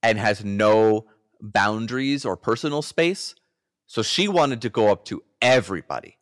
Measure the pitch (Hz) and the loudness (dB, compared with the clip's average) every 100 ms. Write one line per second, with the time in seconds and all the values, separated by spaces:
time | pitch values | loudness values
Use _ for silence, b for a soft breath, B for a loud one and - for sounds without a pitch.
0 | 117 110 110 101 101 101 107 110 110 110 | 0 0 0 -2 -4 0 4 6 4 2
1 | 113 b _ _ 107 101 101 110 113 127 | -2 b _ _ -6 0 0 -2 -6 -4
2 | 135 143 127 92 - 117 156 147 151 - | -4 -4 -4 -6 -2 -2 -2 -6 -6 -2
3 | 170 196 - - _ _ _ _ _ - | -2 -2 -12 -16 _ _ _ _ _ -6
4 | 110 - 202 180 143 120 117 113 107 98 | -4 -2 0 2 2 0 -4 2 2 2
5 | - - _ _ 120 127 - 92 - 67 | -2 -14 _ _ 2 2 2 -8 -8 -10
6 | - _ | -10 _